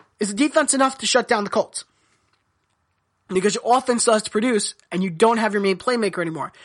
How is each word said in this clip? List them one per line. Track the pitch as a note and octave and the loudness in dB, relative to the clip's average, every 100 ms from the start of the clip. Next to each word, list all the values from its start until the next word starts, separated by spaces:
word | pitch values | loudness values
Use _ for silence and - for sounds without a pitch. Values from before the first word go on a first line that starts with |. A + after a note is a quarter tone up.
| _ - | _ -6
is | G#3 | -4
the | |
defense | G3+ D4 D#4 C#4+ | 0 2 2 2
enough | C4+ C4+ - | 2 0 0
to | G#3+ | 0
shut | B3+ - | 0 2
down | A3+ | -2
the | G3+ | -2
Colts? | - - - - _ _ _ _ _ _ _ _ _ _ _ _ _ - | -2 -4 -6 -18 _ _ _ _ _ _ _ _ _ _ _ _ _ -6
Because | F#3 G3 | 0 0
your | - - B3 | 0 2 2
offense | B3+ A#3+ | 2 0
starts | A#3 A3 | 2 2
to | - | 0
produce, | G#3+ B3 A3+ - - - | -2 0 0 -2 -8 -8
and | F3 | -4
you | F#3+ | -2
don't | D#3+ A3 A#3 | 2 2 4
have | A3 | 0
your | G3+ | 0
main | G3 F#3 | -2 -2
playmaker | - B3 G#3 F3+ | -2 0 -2 -4
anymore. | E3+ D#3+ C3 - | -6 -6 -10 -14